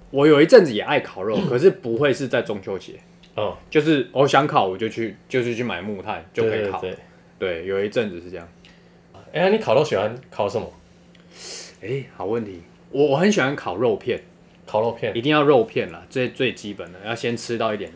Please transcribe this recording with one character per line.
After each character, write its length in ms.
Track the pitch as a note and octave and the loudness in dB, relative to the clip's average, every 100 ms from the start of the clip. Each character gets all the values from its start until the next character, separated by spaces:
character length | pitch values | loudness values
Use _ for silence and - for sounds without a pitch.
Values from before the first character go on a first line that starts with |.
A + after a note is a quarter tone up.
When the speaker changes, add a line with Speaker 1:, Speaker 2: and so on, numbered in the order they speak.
| - | -6
Speaker 1:
我 180 | C3+ D3+ | 2 6
有 140 | D3 | 6
一 40 | D#3+ | 10
阵 200 | B3 E3 | 8 8
子 80 | |
也 80 | G#2 | 2
爱 180 | F#2+ C#3+ | -2 -2
烤 240 | - F#2+ | -2 -6
肉， 140 | G2 G#2 | -4 -2
<clears throat> 40 | B2+ | 0
可 80 | A#2+ | 2
是 120 | F#3 | 2
不 260 | - A#2+ A#2 | 2 -4 -2
会 180 | C#3+ | 0
是 140 | B2 C3 | 0 -2
在 140 | B2 | -2
中 200 | A2 G2+ | -2 -8
秋 160 | G#2 F#2+ | -8 -10
节。 180 | - - - _ - - | -12 -20 -20 _ -14 -6
Speaker 2:
嗯。 160 | G#2 E2 - | -6 -8 -2
Speaker 1:
就 100 | D#3 | 0
是 300 | D3+ D3 A#2+ | 2 2 0
我 160 | B2+ C#3 | 2 4
想 180 | C3+ D3 | 4 2
烤， 220 | D3 G2 | 2 0
我 100 | F#2+ | -2
就 120 | A2 | -6
去， 260 | A2+ A2+ F#2+ _ | -4 -8 -8 _
就 120 | C3 | -2
是 140 | A#2+ A2+ | -2 -4
去 80 | |
买 180 | A#2+ F2 | -4 -6
木 200 | G2+ G2 | -8 -8
炭， 200 | G2 F2+ E2+ | -8 -10 -8
就 100 | - | -2
可 140 | A2+ G#2+ | 0 0
以 100 | G2+ | -2
烤。 140 | F#2 | -4
Speaker 2:
对， 100 | F#2 | -8
对， 60 | F#2 - - _ _ | -10 -16 -20 _ _
对。 240 | F#2+ E2 | -6 -4
Speaker 1:
对， 20 | F#2 | -4
有 160 | G2 | -2
一 60 | G#2 | -2
阵 220 | B2+ G#2+ | -2 -4
子 100 | F2 | -6
是 100 | F2 | -12
这 60 | F2 | -14
样。 100 | E2 - - - - _ _ - - | -16 -20 -20 -20 -20 _ _ -20 -10
Speaker 2:
哎， 180 | D3+ F#3 | 0 2
你 80 | A3 | 2
烤 160 | E3 | 4
肉 100 | A#2 | 4
喜 120 | D3+ G2+ | 4 2
欢 180 | G#2+ A#2+ - | -2 -4 -12
烤 180 | - G2+ | -6 -4
什 120 | G#2+ | -4
么？ 100 | E2 - - - _ - - - - - - - | -8 -12 -20 -20 _ -20 -20 -18 -14 -14 -14 -16
Speaker 1:
哎， 220 | F#2+ C3+ - - | -8 -8 -8 -10
好 80 | F#2+ | -4
问 180 | A#2 | -4
题。 180 | G#2 F2+ E2+ - - | -6 -12 -18 -20 -8
我， 160 | C3 C#3+ | 0 2
我 100 | C#3 | 4
很 140 | G3+ | 4
喜 80 | G3 | 2
欢 160 | C3+ C#3+ | 0 -2
烤 220 | - F2+ | -6 -2
肉 180 | A#2+ G2 | 0 0
片。 260 | B2 F#2 - - - _ - | -2 -6 -8 -20 -20 _ -4
Speaker 2:
烤 140 | G#2+ | -2
肉 120 | A#2 | -2
片。 200 | A2+ A2+ G#2+ | -2 -4 -2
Speaker 1:
一 40 | |
定 100 | C3 | 2
要 120 | D3+ | 4
肉 200 | C#3+ C3+ | 6 4
片 280 | A2 C3+ F#2+ | 4 -2 -6
啦， 100 | E2 F2+ | -10 -10
最， 200 | C3 B2 | -6 -6
最 240 | - B2+ | -2 -4
基 200 | F2+ G#2+ | -4 -10
本 160 | F#2+ F2 | -12 -14
的， 60 | F2+ G#2 | -14 -10
要 80 | |
先 220 | A#2 A#2+ A#2 | -6 -4 -6
吃 220 | - A#2 | -6 -4
到 160 | A2 | -2
一 40 | G#2+ | -2
点 140 | E2+ | -8